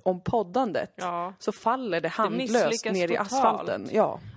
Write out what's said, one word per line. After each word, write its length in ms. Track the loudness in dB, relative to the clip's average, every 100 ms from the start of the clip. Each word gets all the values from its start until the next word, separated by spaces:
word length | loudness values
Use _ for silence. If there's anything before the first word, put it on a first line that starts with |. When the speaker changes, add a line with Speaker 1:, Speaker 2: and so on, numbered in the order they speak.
Speaker 1:
om 160 | -2 -2
poddandet 760 | 0 0 0 0 0 -2 -4 -6
Speaker 2:
Ja. 380 | -6 -4 -4 -4
Speaker 1:
så 140 | -4
faller 480 | -2 0 0 0 -2
det 0 |
Speaker 2:
Det 80 | 0
Speaker 1:
handlöst 440 | 0 0 0 2
Speaker 2:
misslyckas 380 | 4 4 2 0
Speaker 1:
ner 120 | 0
i 40 | 2
Speaker 2:
totalt. 240 | 0 0
Speaker 1:
asfalten. 560 | 2 2 2 -2 -4 -2
Ja. 280 | 2 2 0 -12